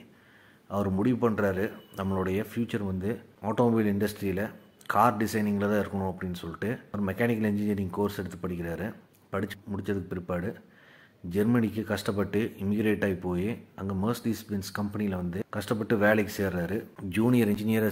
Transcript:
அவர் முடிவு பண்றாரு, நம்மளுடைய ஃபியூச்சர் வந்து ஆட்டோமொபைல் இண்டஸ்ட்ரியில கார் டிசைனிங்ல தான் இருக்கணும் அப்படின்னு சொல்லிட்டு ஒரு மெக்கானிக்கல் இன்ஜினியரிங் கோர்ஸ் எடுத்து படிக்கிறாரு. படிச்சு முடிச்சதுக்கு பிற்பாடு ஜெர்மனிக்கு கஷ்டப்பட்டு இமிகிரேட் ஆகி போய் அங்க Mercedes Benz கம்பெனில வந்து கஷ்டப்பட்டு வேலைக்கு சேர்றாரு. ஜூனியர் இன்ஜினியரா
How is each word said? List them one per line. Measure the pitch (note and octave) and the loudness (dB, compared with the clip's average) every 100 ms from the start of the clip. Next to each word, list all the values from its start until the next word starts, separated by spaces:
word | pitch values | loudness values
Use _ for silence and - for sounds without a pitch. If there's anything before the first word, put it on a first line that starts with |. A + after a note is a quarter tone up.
| - - - - - - - G2 | -10 -20 -20 -20 -20 -20 -6 -2
அவர் | G2 F#2+ | 0 2
முடிவு | A#2+ A#2+ A#2+ | 2 2 2
பண்றாரு, | G#2 G2+ F#2 G#2+ - - - | 2 0 0 -2 -6 -12 -6
நம்மளுடைய | F#2+ F#2+ F#2 F#2+ A2 | -2 0 0 0 -2
ஃபியூச்சர் | A#2 A2+ A2+ G2 | -4 -2 -2 -2
வந்து | F#2 G2 A#2+ - - G2+ | -2 -2 -4 -8 -8 -2
ஆட்டோமொபைல் | A2 A#2+ A2+ G#2+ | 2 4 4 4
இண்டஸ்ட்ரியில | G2+ G2+ G2+ G2 F#2 G#2+ - - - - | 2 0 -2 -2 -2 -4 -8 -20 -14 0
கார் | G2+ A#2+ G#2+ | 4 6 4
டிசைனிங்ல | A2 A2 G#2 G2+ G2+ | 0 0 0 2 2
தான் | G#2 | 2
இருக்கணும் | F2+ G2 F#2+ | 0 -2 -4
அப்படின்னு | F2+ F#2 F2 | -4 -6 -6
சொல்லிட்டு | E2 D#2+ G2+ C3+ - | -8 -6 -6 -6 -6
ஒரு | G#2 G2 | -4 -2
மெக்கானிக்கல் | F#2+ A#2+ A2+ G#2+ | 0 0 2 2
இன்ஜினியரிங் | G#2 G#2 G2+ F#2+ F#2+ | 0 0 0 -2 0
கோர்ஸ் | G2+ G2+ | -2 -2
எடுத்து | F2+ F2 | -8 -6
படிக்கிறாரு. | F#2 F2 E2+ E2 A2+ - - _ - | -6 -6 -4 -4 -6 -8 -18 _ -6
படிச்சு | G2 G2+ - - | -4 -4 -6 -8
முடிச்சதுக்கு | G2 G2 G2 F2 | -6 -2 -2 -4
பிற்பாடு | F2+ F2 F2 F#2+ - - - - - - _ F2+ | -6 -4 -4 -4 -8 -14 -20 -20 -20 -20 _ -4
ஜெர்மனிக்கு | F#2 A2 B2 A2 G2+ G2+ | 0 4 4 2 0 -2
கஷ்டப்பட்டு | G2+ - G2+ F#2 G2+ A2+ - | -2 -2 0 0 0 0 -2
இமிகிரேட் | G2 G#2 G#2+ G2+ G#2 | -2 2 2 2 0
ஆகி | F2+ F2+ | 0 -2
போய் | F2 G2+ A#2+ - - | -2 -2 -4 -10 -8
அங்க | F#2+ F#2+ | -4 -2
Mercedes | G#2+ A#2+ A#2 G#2 - | 0 0 -2 -4 -4
Benz | G2+ F#2 - | -6 -4 -4
கம்பெனில | G#2 G#2 G#2 F#2 | -4 -2 -2 -2
வந்து | F2 F2+ - - | -4 -4 -6 -6
கஷ்டப்பட்டு | G2 G#2+ G#2 A2 | -2 -2 0 4
வேலைக்கு | G#2 A2 G2 - | 6 6 2 0
சேர்றாரு. | G2 F2+ E2+ G#2+ - - G2 F#2 | -2 0 -2 -4 -6 -10 -4 2
ஜூனியர் | A#2 B2 G#2+ | 4 6 4
இன்ஜினியரா | G#2 G#2+ A2 G#2+ | 2 2 2 2